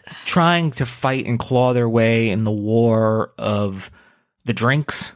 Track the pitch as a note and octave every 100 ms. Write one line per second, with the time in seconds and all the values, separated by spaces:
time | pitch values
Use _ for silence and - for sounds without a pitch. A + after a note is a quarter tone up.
0 | - - - F#3 E3+ E3+ E3 - B2+ -
1 | C3 C3 - A#2 - B2+ B2+ B2 A#2 A#2
2 | A2+ A2+ A2+ G2+ G#2+ G#2+ G#2 A2+ A#2 A2+
3 | A2 A2 - - G#2+ G#2 G2+ F#2+ - -
4 | _ _ _ _ - G#2 B2+ C#3+ D3 -
5 | -